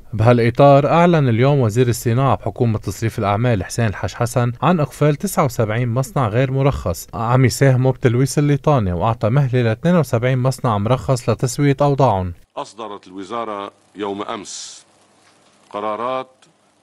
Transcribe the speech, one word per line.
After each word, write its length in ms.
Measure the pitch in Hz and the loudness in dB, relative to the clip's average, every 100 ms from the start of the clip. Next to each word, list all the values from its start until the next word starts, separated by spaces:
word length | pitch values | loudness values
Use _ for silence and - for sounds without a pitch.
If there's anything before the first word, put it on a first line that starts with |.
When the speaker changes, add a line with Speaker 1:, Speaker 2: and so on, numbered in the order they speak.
| - | -12
Speaker 1:
بهالإطار، 760 | 104 110 123 117 117 143 139 139 | 0 4 4 2 6 6 8 6
أعلن 420 | 156 175 165 135 | 4 4 4 2
اليوم 300 | 110 135 147 | 2 2 4
وزير 280 | 117 107 123 | 2 2 0
الصناعة 480 | 117 123 113 135 107 | 0 -2 0 2 0
بحكومة 420 | 113 - 120 107 | -2 -2 0 0
تصريف 420 | - - 113 - | -4 -4 -6 -2
الأعمال 440 | 98 101 123 107 | -2 0 0 0
حسين 220 | 87 - 113 | -2 -2 -2
الحاج 280 | 92 - | -2 -8
حسن 380 | - 117 131 120 120 | -4 -2 0 -2 -2
عن 180 | 147 180 | 0 0
إقفال 360 | 143 - 147 147 | -2 0 0 0
تسعة 300 | 202 - 147 | -2 -2 -2
وسبعين 440 | - 107 110 123 | 0 -2 0 -2
مصنع 380 | 117 135 143 117 | -2 -2 -2 0
غير 240 | 110 135 | 0 0
مرخص 560 | 135 139 - - 85 - | 0 0 0 -4 -6 -8
عم 320 | 92 113 127 131 | -6 0 2 2
يساهموا 460 | - 135 127 131 | 4 2 4 2
بتلويث 480 | 127 123 120 135 - | 0 0 2 0 0
الليطانة، 560 | 147 143 - 143 95 87 | 0 0 2 0 0 -2
وأعطى 340 | 107 117 107 | -2 0 0
مهلة 320 | 135 135 127 | 0 0 0
لاثنين 340 | 117 110 170 180 | 0 0 0 0
وسبعين 420 | 147 117 123 131 | 0 0 0 0
مصنع 400 | 127 127 127 104 | -2 -2 -2 0
مرخص 520 | 104 120 - 131 - | 0 -2 0 -2 -2
لتسوية 480 | 113 131 - 143 139 | -2 -2 0 0 2
أوضاعهم. 520 | 143 139 131 98 90 82 _ - | 0 2 2 2 -4 -8 _ -12
Speaker 2:
أصدرت 500 | 139 104 110 101 92 | -12 -12 -12 -12 -14
الوزارة 640 | 92 95 117 110 101 101 - _ - | -16 -10 -8 -6 -8 -10 -14 _ -10
يوم 260 | 101 101 | -8 -6
أمس 640 | 104 113 87 - - - _ _ _ _ _ _ _ _ _ | -8 -10 -10 -14 -16 -20 _ _ _ _ _ _ _ _ _
قرارات 580 | 104 107 104 120 131 127 _ _ _ _ _ | -10 -6 -6 -6 -6 -8 _ _ _ _ _